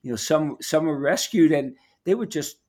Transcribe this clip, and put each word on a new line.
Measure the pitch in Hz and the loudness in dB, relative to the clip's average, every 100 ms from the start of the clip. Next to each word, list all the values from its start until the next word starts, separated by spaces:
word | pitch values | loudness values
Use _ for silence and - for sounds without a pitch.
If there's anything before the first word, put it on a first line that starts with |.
you | 131 | -6
know, | 113 | -6
some, | - 156 151 147 | 0 0 0 -6
some | - 156 160 | -2 0 0
were | 143 | -2
rescued | 143 180 - 202 156 | 0 -2 -2 4 4
and | 147 135 127 _ _ | 4 -2 -10 _ _
they | - | -2
were | 214 226 | -2 -2
just | 156 139 - | -6 -8 -14